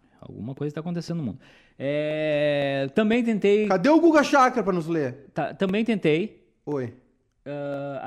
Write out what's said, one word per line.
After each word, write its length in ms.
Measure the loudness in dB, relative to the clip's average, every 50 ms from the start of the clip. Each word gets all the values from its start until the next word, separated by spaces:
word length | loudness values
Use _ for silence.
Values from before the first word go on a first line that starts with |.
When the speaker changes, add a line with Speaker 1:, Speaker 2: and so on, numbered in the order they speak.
| _ _ _ _
Speaker 1:
Alguma 340 | -20 -18 -16 -14 -12 -12 -10
coisa 180 | -8 -8 -8 -8
tá 60 | -8
acontecendo 380 | -8 -8 -8 -8 -6 -6 -6 -6
no 60 | -6
mundo. 160 | -6 -8 -10 -14 -20 -20 _ _ _ _ -8
É, 1120 | -6 -4 -2 -2 -2 -4 -4 -2 -2 0 0 0 0 0 0 0 0 -2 -2 -2 -4 -2 0
também 260 | 0 0 2 2 0
tentei 460 | 0 0 0 0 2 4 4 4 4 2
Speaker 2:
Cadê 220 | 2 2 4 4
o 100 | 6 6
Guga 240 | 6 6 6 6 4
Chakra 400 | 4 4 4 4 4 2 0 -2
pra 80 | 0
nos 160 | -2 -2 -2 -2
ler? 420 | -2 -2 -2 -4 -6 -10 -16 -10 -6
Speaker 1:
Tá, 200 | -6 -6 -6 -4
também 300 | -2 -2 -2 0 0 0
tentei, 640 | 0 0 0 2 2 2 2 0 -4 -8 _ _ _ _ _ _
Speaker 2:
Oi. 280 | -6 -4 -4 -4 -6 -10 -14 _ _ _ _ _ _ _ _ -14
Speaker 1:
ah, 540 | -12 -10 -8 -8 -8 -8 -8 -8 -8 -10 -10 -10